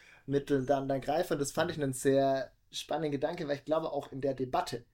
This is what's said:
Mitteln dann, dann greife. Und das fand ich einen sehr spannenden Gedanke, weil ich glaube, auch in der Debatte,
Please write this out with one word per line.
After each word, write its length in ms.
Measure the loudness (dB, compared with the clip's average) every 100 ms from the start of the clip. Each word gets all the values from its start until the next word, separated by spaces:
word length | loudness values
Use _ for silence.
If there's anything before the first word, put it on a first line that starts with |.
| -20 -16 -2
Mitteln 400 | -2 2 2 4
dann, 220 | 2 2
dann 120 | -2
greife. 340 | 0 0 0
Und 60 | -2
das 120 | -2
fand 180 | 0 -2
ich 120 | 0
einen 100 | -2
sehr 600 | 0 4 4 4 2 -2 _ _
spannenden 400 | -10 -4 -2 -2
Gedanke, 340 | 0 -2 -2 -4
weil 100 | -4
ich 80 |
glaube, 280 | 0 0 0
auch 180 | -4 -6
in 80 | -4
der 140 | -2
Debatte, 500 | -2 0 0 -2 -6 -10